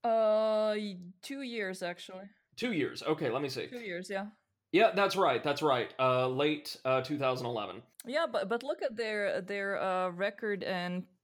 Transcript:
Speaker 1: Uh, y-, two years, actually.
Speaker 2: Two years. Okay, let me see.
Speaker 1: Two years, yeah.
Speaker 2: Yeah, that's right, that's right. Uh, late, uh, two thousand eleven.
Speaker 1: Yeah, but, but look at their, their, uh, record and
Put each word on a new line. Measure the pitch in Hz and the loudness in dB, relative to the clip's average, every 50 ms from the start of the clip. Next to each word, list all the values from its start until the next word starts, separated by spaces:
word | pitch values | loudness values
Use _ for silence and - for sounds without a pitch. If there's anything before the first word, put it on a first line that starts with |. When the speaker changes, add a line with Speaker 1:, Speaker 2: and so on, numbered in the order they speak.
| - | 2
Speaker 1:
Uh, | 240 226 226 220 214 214 220 220 220 214 214 214 214 214 | 4 4 6 6 6 6 6 4 4 2 2 2 2 0
y-, | 214 214 208 190 180 180 175 190 _ - | 0 -2 -4 -6 -8 -12 -16 -18 _ -12
two | - 277 277 | -10 -8 -6
years, | 277 247 233 226 202 185 190 185 | -6 -6 -4 -4 -4 -4 -4 -4
actually. | 185 175 175 175 - - 190 185 196 202 _ _ _ _ _ | -6 -6 -6 -8 -12 -14 -14 -14 -14 -16 _ _ _ _ _
Speaker 2:
Two | - 220 254 214 | -4 -2 0 2
years. | 151 127 98 - - | 2 0 0 -2 -4
Okay, | - 143 156 151 120 101 | 0 0 0 2 2 0
let | 110 135 | 0 0
me | 147 135 | -2 -2
see. | 127 127 - | -4 -6 -8
Speaker 1:
Two | - 254 240 | -8 -8 -10
years, | 233 202 175 175 185 - | -8 -8 -8 -8 -8 -6
yeah. | 196 190 202 208 - _ _ _ _ _ _ _ | -6 -6 -6 -8 -14 _ _ _ _ _ _ _
Speaker 2:
Yeah, | - 180 226 220 - | 4 6 6 6 6
that's | 196 202 190 - | 4 2 2 4
right, | 196 185 151 127 117 - | 4 4 4 4 2 2
that's | 147 143 143 | 0 0 2
right. | 151 147 131 123 110 - - - | 4 4 4 4 2 -4 0 2
Uh, | 131 131 127 127 127 127 | 4 4 4 4 2 2
late, | 127 131 147 151 151 147 - - - - _ | 2 2 2 2 0 -2 -6 -12 -14 -4 _
uh, | 131 131 131 | 2 2 2
two | 127 131 151 | 2 -2 -4
thousand | - 135 131 127 123 117 | 0 0 0 0 0 -2
eleven. | 120 120 110 104 92 87 110 - _ _ - - | -4 -4 -4 -6 -6 -8 -12 -14 _ _ -16 -12
Speaker 1:
Yeah, | 233 262 311 339 277 | -4 -2 -2 -2 0
but, | 226 202 - | -2 -4 -2
but | 185 233 240 262 | -2 -4 -4 -2
look | 277 339 - | -6 -6 -4
at | - 269 220 | -4 -6 -4
their, | 214 233 220 214 208 202 196 - - | -4 -6 -4 -2 -2 -2 0 -2 -2
their, | 180 190 202 202 196 196 196 - | -4 -6 -6 -4 -4 -4 -4 -2
uh, | - 190 185 185 185 185 | -2 0 0 0 -2 -2
record | 175 175 196 208 214 - 233 214 202 185 - | -2 -2 -4 -4 -4 -4 -4 -4 -4 -4 -4
and | - 190 180 175 180 180 180 180 _ _ _ | -4 -4 -2 -2 -2 -4 -6 -6 _ _ _